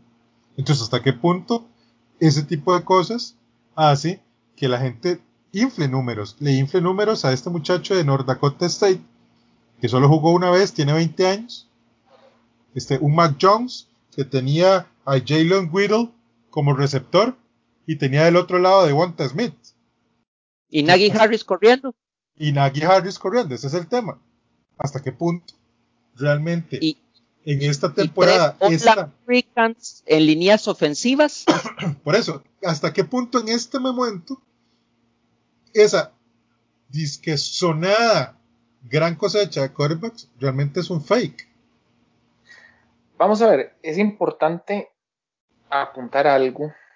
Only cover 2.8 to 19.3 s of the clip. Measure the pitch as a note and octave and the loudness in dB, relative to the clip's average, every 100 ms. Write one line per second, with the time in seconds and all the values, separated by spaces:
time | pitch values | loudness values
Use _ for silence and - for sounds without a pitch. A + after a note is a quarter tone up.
2.8 | E3+ F#3 E3+ A#3 - _ _ _ _ D#3+ | 2 0 0 -6 -10 _ _ _ _ 0
3.8 | D3+ C#3+ D#3 G3 _ _ _ - C3+ B2 | 2 2 -2 -8 _ _ _ -6 -2 -2
4.8 | C3 A2+ F3 E3+ _ _ _ G3 B3+ - | -4 -4 -6 -6 _ _ _ -4 -4 -2
5.8 | C#3 C3 B2 G#2+ G2+ - C#3+ C3+ C3+ F#3 | -4 -2 -4 -6 -10 -6 0 0 0 0
6.8 | F3 F#3+ G#3 A3 C#3 B2+ F3+ F3 D3 F3+ | 0 0 -2 0 0 -2 -4 -6 -2 -2
7.8 | - F#3 C#3+ C3+ C3 B2+ C#3+ - F3 - | 0 0 0 0 -2 -2 -2 -2 -6 0
8.8 | G3+ F3+ - _ _ _ _ _ _ - | 0 0 -4 _ _ _ _ _ _ -8
9.8 | A2+ B2+ C#3+ D#3 D#3+ F3 F3+ F3+ G3+ - | -2 4 4 4 4 2 4 2 2 -2
10.8 | C#3+ D#3+ E3 E3 F#3 G3+ A#3+ - _ _ | -2 0 -2 0 0 -2 -8 -18 _ _
11.8 | _ _ _ _ _ _ _ _ _ B2+ | _ _ _ _ _ _ _ _ _ -10
12.8 | - C3+ D3 D#3+ E3 C#3 F#3 A3 B3 - | -4 -2 0 2 2 4 4 4 0 -12
13.8 | - _ _ - C#3 C3 C3 D#3 F#3 F#3 | -20 _ _ -8 -4 -2 -2 2 4 4
14.8 | F3 _ C3+ C#3 A2 D#3 E3 G3 E3+ F#3+ | -2 _ -2 -2 0 0 2 2 0 -2
15.8 | G3+ A3 A#3 _ _ _ _ D3 C#3+ C3 | 0 0 -2 _ _ _ _ -2 0 0
16.8 | C#3+ C3+ - F3 A#3+ - _ _ _ _ | 0 -2 0 0 0 -4 _ _ _ _
17.8 | - D3 C#3 C#3+ E3 F3 F3 F3+ F#3 G3 | -10 -4 -2 2 4 4 2 2 4 6
18.8 | E3 C#3+ F3 E3+ C3+ | 4 2 0 -2 -6